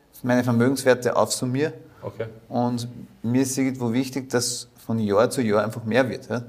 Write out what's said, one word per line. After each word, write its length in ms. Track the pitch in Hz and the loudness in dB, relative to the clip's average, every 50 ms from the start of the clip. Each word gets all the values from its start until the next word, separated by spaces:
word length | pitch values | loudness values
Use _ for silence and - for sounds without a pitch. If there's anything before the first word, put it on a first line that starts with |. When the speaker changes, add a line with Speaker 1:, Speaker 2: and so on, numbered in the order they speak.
| _ _ - - - | _ _ -16 -6 -2
Speaker 1:
meine 200 | 123 123 123 117 | 0 2 2 2
Vermögenswerte 720 | 127 120 117 120 135 139 131 - 131 123 123 - 120 - | 2 2 4 4 2 2 4 4 4 4 4 2 0 2
aufsummiere. 580 | - 107 107 - - 127 127 127 135 151 156 - - - - - - | 2 2 0 0 -4 -4 -2 -2 -2 -2 -2 -4 -10 -18 -20 -20 -14
Speaker 2:
Okay. 240 | - - - - 113 113 - - - - | -14 -12 -10 -10 -10 -12 -12 -16 -12 -6
Speaker 1:
Und 380 | - 120 123 123 123 117 120 120 - - - - - - | -2 -2 0 0 -2 -4 -6 -8 -12 -14 -18 -20 -16 -8
mir 220 | - 113 123 131 135 | -4 0 2 2 2
ist 140 | 131 - | 0 0
irgendwo 360 | 139 131 135 131 127 123 117 110 | 0 0 -2 -2 -2 -2 -2 0
wichtig, 360 | 127 135 131 - 139 123 - | -2 -2 -2 -6 -8 -4 -2
dass 380 | - 123 117 - - - - - _ - - | -2 -2 0 -2 -4 -8 -10 -14 _ -12 -6
von 140 | - 113 113 | -4 -2 0
Jahr 300 | 107 101 98 101 120 123 | 0 2 4 4 4 4
zu 120 | - 139 | 2 0
Jahr 220 | 120 107 101 107 104 | 0 2 2 2 0
einfach 200 | 113 120 117 110 | 0 -4 -6 -4
mehr 240 | 110 110 127 135 113 | 0 2 2 2 2
wird. 200 | - - - - | -2 -8 -8 -6
Ja? 100 | 110 120 120 | -6 -6 -6